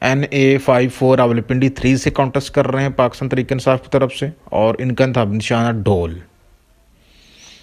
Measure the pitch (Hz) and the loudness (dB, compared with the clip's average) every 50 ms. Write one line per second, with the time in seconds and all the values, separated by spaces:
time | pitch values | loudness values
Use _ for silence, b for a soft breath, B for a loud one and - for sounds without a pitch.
0 | - 127 135 139 143 - 143 139 135 135 139 131 - 139 127 123 131 127 - - | -2 -2 0 0 -2 -2 0 2 4 4 4 2 2 2 2 2 2 0 -2 0
1 | 131 131 131 127 123 120 117 117 110 - 127 127 139 131 135 - - 127 135 131 | 2 2 4 4 4 2 2 0 -2 -2 0 0 0 0 0 0 0 0 0 2
2 | - 151 - - 135 127 - 143 139 - - 147 131 127 131 135 139 135 - - | 0 -2 0 0 0 0 -2 -4 -6 -2 0 0 0 0 -2 -2 -2 -2 0 0
3 | 123 117 - - 135 123 127 131 120 - 135 127 - 135 131 127 - - - 131 | 0 0 -2 -6 -6 -4 -2 -2 -2 -2 -4 -2 0 0 0 0 0 -2 0 0
4 | 131 120 - - 139 147 160 - _ - - 101 107 113 113 - 127 127 117 - | 0 0 -2 -6 -8 -8 -8 -12 _ -4 0 2 2 2 0 0 -4 -4 0 0
5 | 131 131 123 123 110 101 104 110 107 - 117 117 117 117 113 107 98 104 98 87 | 0 0 2 0 0 0 -2 -4 -2 -2 -2 0 0 -2 -2 -2 0 0 0 0
6 | 85 82 82 87 - - _ _ _ _ _ _ _ _ _ _ _ _ b b | -2 -4 -8 -12 -16 -20 _ _ _ _ _ _ _ _ _ _ _ _ b b
7 | b b b b b b b b b b b b | b b b b b b b b b b b b